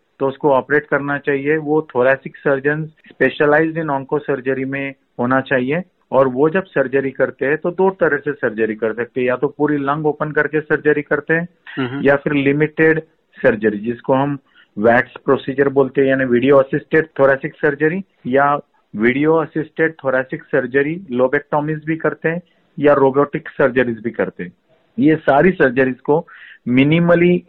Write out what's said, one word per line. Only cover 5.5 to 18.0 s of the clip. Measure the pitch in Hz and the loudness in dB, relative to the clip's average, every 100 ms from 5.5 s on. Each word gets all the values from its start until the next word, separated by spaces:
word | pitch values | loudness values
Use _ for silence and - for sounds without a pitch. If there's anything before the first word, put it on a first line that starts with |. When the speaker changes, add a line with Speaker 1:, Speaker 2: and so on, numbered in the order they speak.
| 135 127 160 185 _ - | -2 -2 -4 -6 _ -2
Speaker 1:
और | 131 135 | 2 2
वो | 123 156 | 2 0
जब | 185 | 0
सर्जरी | 185 - 135 139 135 | -4 -4 -2 -2 -2
करते | 131 127 - 135 | -2 -4 -2 -4
हैं | 156 | -2
तो | - | -4
दो | 175 190 | -2 -2
तरह | 185 165 147 | 0 0 0
से | 151 | -4
सर्जरी | 139 127 107 110 110 | -4 -4 -2 -4 -2
कर | 113 | -4
सकते | 110 117 - | -4 -8 -4
हैं, | 123 | -2
या | 123 | -2
तो | 143 | -4
पूरी | - 147 147 | -2 -2 -2
लंग | 139 147 151 | -4 -2 -2
ओपन | 147 151 | -4 -4
करके | 147 143 156 | -2 -2 -2
सर्जरी | 151 151 143 147 | -2 -2 0 0
करते | 147 147 - | -2 -4 -2
हैं | 165 175 _ - - | -2 -4 _ -14 -8
Speaker 2:
हम्म। | 127 135 | -6 -2
Speaker 1:
या | 139 143 | 2 2
फिर | 165 | 0
लिमिटेड | 147 139 143 151 151 160 160 160 _ _ | 0 0 0 0 2 2 2 -4 _ _
सर्जरी | - 135 113 107 104 | -2 0 2 0 -2
जिसको | 110 120 - | -4 -6 0
हम | 131 143 143 _ _ _ - | 0 0 -4 _ _ _ -2
वैट्स | 110 120 127 - - | 2 2 0 -4 0
प्रोसीजर | 131 - 131 139 | 0 0 -2 0
बोलते | 135 131 135 | 2 2 2
हैं, | 135 | 2
यानी | 135 131 | 2 2
वीडियो | 120 127 143 | 2 4 4
असिस्टेड | 135 151 - 160 156 - | 4 -2 -2 0 0 2
thoracic | 135 135 - | 2 2 -4
सर्जरी | - 151 143 156 180 | -4 -4 0 -2 -2